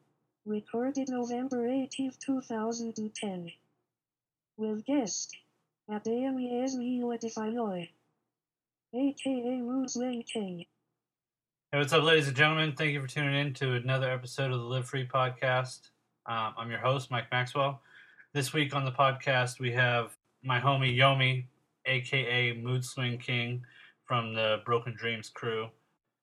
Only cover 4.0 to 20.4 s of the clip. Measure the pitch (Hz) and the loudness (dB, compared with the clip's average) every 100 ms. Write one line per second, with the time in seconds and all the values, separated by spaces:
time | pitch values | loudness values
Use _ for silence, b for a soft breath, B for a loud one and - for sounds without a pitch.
4 | _ _ _ _ _ - 214 214 240 285 | _ _ _ _ _ -6 -4 -2 0 0
5 | 214 - - - _ _ _ _ - 208 | 0 -4 -8 -14 _ _ _ _ -10 -6
6 | 226 240 269 262 247 240 262 254 240 247 | -2 0 0 -2 -2 -2 -2 -2 -2 -2
7 | 240 233 226 220 214 240 220 180 - _ | -2 -4 -6 -4 -4 -2 -2 -4 -8 _
8 | _ _ _ _ _ _ _ _ _ 240 | _ _ _ _ _ _ _ _ _ -2
9 | 277 277 269 262 240 254 240 262 254 240 | 0 0 -2 -2 -2 -2 -2 -2 -2 -2
10 | 254 240 - 226 190 175 - _ _ _ | -4 -4 -6 -6 -4 -6 -12 _ _ _
11 | _ _ _ _ _ _ _ 143 139 160 | _ _ _ _ _ _ _ 0 4 4
12 | 156 160 139 127 151 156 156 135 151 143 | 6 6 4 4 4 4 0 0 -2 -2
13 | 131 151 143 139 143 131 135 123 123 131 | -4 -2 0 0 -2 -2 0 0 0 0
14 | 131 127 127 - 135 127 120 131 123 139 | 0 -2 -4 -4 -2 -2 -2 -4 -2 -4
15 | 127 131 127 127 135 127 127 - - _ | 0 2 2 2 2 2 0 -8 -18 _
16 | _ _ - 113 110 113 117 113 123 135 | _ _ -6 -2 -2 -4 -6 0 2 2
17 | - 123 117 123 123 147 139 135 B B | 0 -4 0 0 0 2 0 0 B B
18 | B B B 143 131 156 139 143 135 127 | B B B -2 0 0 0 0 0 4
19 | 135 127 143 131 123 - 127 120 123 120 | 4 4 2 2 2 -2 -2 2 4 2
20 | 113 - _ _ | -2 -10 _ _